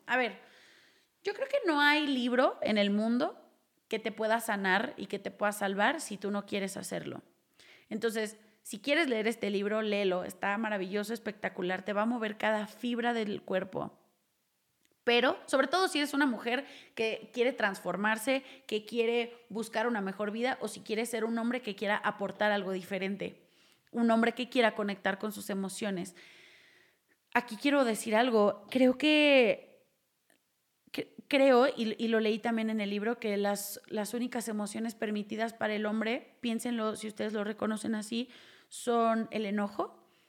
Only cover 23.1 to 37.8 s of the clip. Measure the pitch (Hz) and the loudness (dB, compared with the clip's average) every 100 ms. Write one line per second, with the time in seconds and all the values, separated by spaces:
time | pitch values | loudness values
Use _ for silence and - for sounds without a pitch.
23.1 | 196 180 - _ _ _ _ _ 240 233 | -4 -6 -10 _ _ _ _ _ 0 4
24.1 | 226 233 233 247 262 220 220 208 196 196 | 6 4 2 0 2 2 2 -4 -2 -2
25.1 | 196 220 208 196 196 190 - 214 185 185 | -2 -4 -8 -6 -6 -6 -6 -4 -4 -8
26.1 | - - - - - - _ _ _ _ | -12 -20 -20 -20 -20 -20 _ _ _ _
27.1 | _ _ 240 247 214 285 285 240 208 226 | _ _ -2 -2 -2 2 4 4 0 2
28.1 | 214 254 220 208 - - 254 254 254 302 | 2 4 6 4 2 -2 4 6 6 4
29.1 | 302 294 269 226 - - _ _ _ _ | 6 8 8 6 2 -6 _ _ _ _
30.1 | _ _ _ _ _ _ _ _ - - | _ _ _ _ _ _ _ _ -10 -10
31.1 | - - 277 269 247 277 - 220 - 226 | -12 0 6 8 8 6 2 -2 0 0
32.1 | 220 220 220 240 226 220 220 202 202 208 | 2 2 0 0 -2 0 -2 -2 -2 -2
33.1 | 240 220 202 202 202 - - - 214 202 | -2 -2 0 0 -2 -6 -12 -6 -6 -4
34.1 | 247 247 247 226 214 202 220 226 220 214 | -4 -4 -4 -4 -4 -4 -6 -6 -4 -4
35.1 | 208 208 214 226 226 214 214 208 220 214 | -4 -4 -4 -4 -2 -2 -2 -2 -2 -2
36.1 | 262 - _ 240 226 247 233 214 208 214 | -4 -6 _ -4 -2 -2 -2 -2 -4 -8
37.1 | 208 214 208 208 214 214 220 | -6 -4 -2 -4 -4 -4 -2